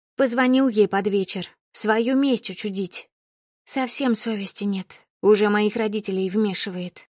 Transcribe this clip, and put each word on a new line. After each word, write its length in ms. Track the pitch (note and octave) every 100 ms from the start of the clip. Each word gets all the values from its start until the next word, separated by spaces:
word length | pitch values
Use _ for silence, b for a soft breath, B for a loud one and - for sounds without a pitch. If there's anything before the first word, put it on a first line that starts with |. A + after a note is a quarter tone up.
| _ -
Позвонил 520 | C4+ A#3+ B3+ C4 C4+
ей 200 | G#3+ G3+
под 180 | G3 G3+
вечер. 420 | G3 F#3+ F#3+ F3 - _
Свое 420 | - G#3+ A3 A#3
месть 360 | C4+ C#4 A#3+ -
учудить. 580 | F3+ G#3+ F#3+ F#3 - - _ _ _ _ _
Совсем 500 | - C4+ B3+ - C4+
совести 500 | A3 A3+ G#3+ G3 -
нет. 420 | G3+ F#3+ - - _ _
Уже 260 | G3 G#3 G#3
моих 280 | G#3 G#3 G#3
родителей 520 | G#3+ G#3+ G#3 F#3+ F#3+
вмешивает. 800 | G3 G#3+ F3+ - F3+ F3+ - -